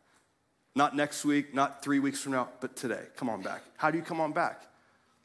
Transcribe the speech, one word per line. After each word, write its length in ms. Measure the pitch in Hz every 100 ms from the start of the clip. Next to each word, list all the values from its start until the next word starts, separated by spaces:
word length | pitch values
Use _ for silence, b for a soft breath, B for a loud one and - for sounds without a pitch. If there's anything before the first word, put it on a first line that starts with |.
| b b b _ _ _ _
Not 220 | 135 143 139
next 280 | 147 -
week, 300 | 147 143 143
not 260 | 127 139 -
three 200 | 139 139
weeks 200 | 135 139
from 120 | 139
now, 160 | 131 120 -
but 140 | 127
today. 300 | - 123 98 - -
Come 140 | 127
on 100 | 101
back. 220 | 90 - - -
How 160 | 156
do 40 | 165
you 40 |
come 180 | 160 160
on 120 | 156
back? 300 | 156 147 - - b b b b b